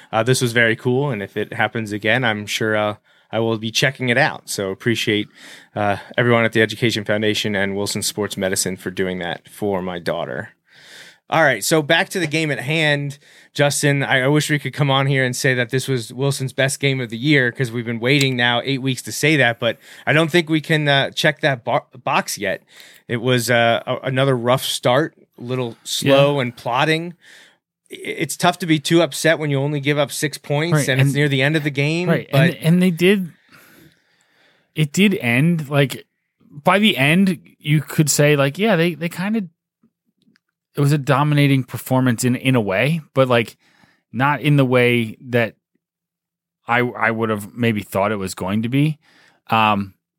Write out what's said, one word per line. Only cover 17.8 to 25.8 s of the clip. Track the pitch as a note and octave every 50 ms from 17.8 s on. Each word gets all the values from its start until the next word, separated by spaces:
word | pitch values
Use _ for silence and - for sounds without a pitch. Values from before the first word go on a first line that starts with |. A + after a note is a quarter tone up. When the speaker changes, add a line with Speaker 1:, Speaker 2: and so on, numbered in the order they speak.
| A2+
Speaker 1:
been | A#2 A#2 A2+
waiting | A2+ B2+ D3 C#3+ C#3 C3+ B2+
now | A#2+ A#2+ A#2+ A#2+ A#2+ -
eight | C3+ C3+ B2+
weeks | C3 C3+ B2+ -
to | - A2
say | G#2+ - - D3+ D#3
that, | C#3+ B2+ A#2 A2+ -
but | A#2+ A2+ G#2 - - - - - - -
I |
don't | C#3 D#3 E3+ D#3
think | E3+ F3 D#3+ D3+
we | D#3+ D#3
can, | C#3+ - D#3+ D3+ D3 D3
uh, | C#3 C#3 B2+ F2+
check | - - - D#3 D3 -
that | - D3 C3+ A#2
bo-, | - A#2+ B2+ D3+ - _ - B2
box | - C3+ D3 F#3 F#3+ - -
yet. | - G2 F#2+ F2 - _ _ _ - - - - - _
It | - A#2+ A#2
was, | A2+ B2+ B2+ B2 A2+ A#2
uh, | B2 A#2 A#2 A#2 A#2 - -
a, | - B2+ - - C3+
another | C3 C3 C3+ C#3 C3
rough | A#2+ A#2 A#2+ C3 C#3 -
start, | - - - - C3 B2 C#3+ D#3+ - _ _ _ _ _ -
a | A#2+
little | A#2+ B2+ B2+ B2 A#2 A#2 _